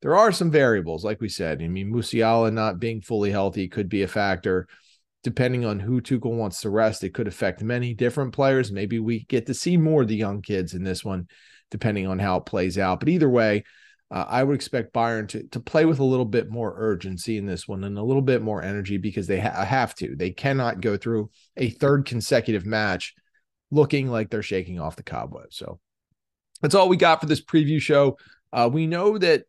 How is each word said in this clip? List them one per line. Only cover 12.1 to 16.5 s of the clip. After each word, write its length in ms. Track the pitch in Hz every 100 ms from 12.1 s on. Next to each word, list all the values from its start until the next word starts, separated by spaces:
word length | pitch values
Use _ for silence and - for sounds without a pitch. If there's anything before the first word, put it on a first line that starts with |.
| 95
how 180 | 101 92
it 80 | -
plays 320 | 101 92 92
out. 240 | 95 90
But 80 | 135
either 200 | 180 156
way, 360 | 123 110 104 - _ _ _ _
uh, 160 | - -
I 160 | 120
would 120 | 135 143
expect 380 | - 131 113
Bayern 340 | 123 117 113 107
to, 140 | 113 110
to 100 | -
play 240 | - 160 160
with 140 | 147
a 60 | 135
little 200 | 127 117
bit 240 | 117
more 240 | 101